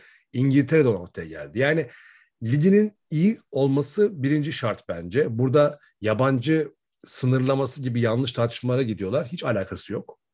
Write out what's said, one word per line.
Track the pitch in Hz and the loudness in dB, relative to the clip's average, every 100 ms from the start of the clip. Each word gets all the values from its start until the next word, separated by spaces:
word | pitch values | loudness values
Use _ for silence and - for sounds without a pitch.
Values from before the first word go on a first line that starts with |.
| - _ _ | -14 _ _
İngiltere | 120 135 135 127 160 | -2 4 4 4 4
de | 131 | 4
o | |
noktaya | 95 87 - 82 | 2 -4 -12 -12
geldi. | 78 73 95 | -12 -10 -2
Yani | 139 160 127 - - - _ _ | 0 0 -4 -12 -20 -20 _ _
liginin | 113 147 180 202 214 - _ | -2 2 4 4 4 -2 _
iyi | 156 190 226 _ | 0 2 0 _
olması | 139 139 139 143 - 208 180 | 0 2 2 0 0 0 0
birinci | 131 151 147 | 0 0 -2
şart | - 113 95 - | -4 -4 -6 -8
bence. | 85 85 113 151 113 | -10 -4 -2 -2 0
Burada | 131 147 147 - _ _ | 2 4 2 0 _ _
yabancı | 107 107 131 131 120 160 151 - _ _ - | -2 2 2 2 2 0 0 -8 _ _ -14
sınırlaması | - 127 131 127 135 131 147 | -4 0 2 2 0 -2 -4
gibi | 127 117 | -4 0
yanlış | 117 117 131 | 0 0 -2
tartışmalara | 123 117 - 123 123 | -2 -2 -2 -2 -2
gidiyorlar. | 123 98 95 135 131 | -2 -4 -4 -4 -4
Hiç | 170 | -6
alakası | 135 104 95 95 - | -4 -4 -4 -10 -8
yok. | 107 - - _ | -10 -10 -20 _